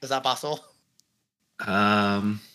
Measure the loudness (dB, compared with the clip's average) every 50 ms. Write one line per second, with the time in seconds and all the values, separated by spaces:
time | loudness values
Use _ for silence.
0 | -6 -4 -2 0 0 0 0 0 -2 -6 -6 -6 -8 -18 _ _ _ _ _ _
1 | _ _ _ _ _ _ _ _ _ _ _ -10 -6 -2 0 2 4 4 4 2
2 | 2 2 0 0 0 -2 -2 -4 -6 -16 -20